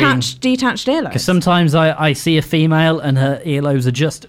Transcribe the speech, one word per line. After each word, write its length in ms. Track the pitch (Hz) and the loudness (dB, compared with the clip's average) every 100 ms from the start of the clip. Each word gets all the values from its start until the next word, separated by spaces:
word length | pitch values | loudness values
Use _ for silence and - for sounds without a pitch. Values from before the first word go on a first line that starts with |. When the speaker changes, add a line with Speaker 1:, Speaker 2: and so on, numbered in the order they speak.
Speaker 1:
Attached, 360 | 139 127 123 - | 2 2 -2 -4
detached 460 | 254 254 254 208 - | -2 0 -2 -2 -2
earlobes. 260 | 320 196 | -2 -2
Speaker 2:
'Cause 120 | 123 | -4
sometimes 500 | - 180 180 175 165 | 0 0 2 2 2
I, 180 | 160 160 143 151 | 2 2 0 -2
I 40 | |
see 260 | 135 170 156 | -2 0 0
a 40 | |
female 580 | 151 165 160 156 160 160 | 0 0 2 2 2 0
and 180 | 143 135 | 0 0
her 240 | 135 135 | 0 -2
earlobes 420 | 165 143 143 139 123 | -4 -2 0 0 0
are 40 | |
just 360 | 123 156 - | -2 -2 -4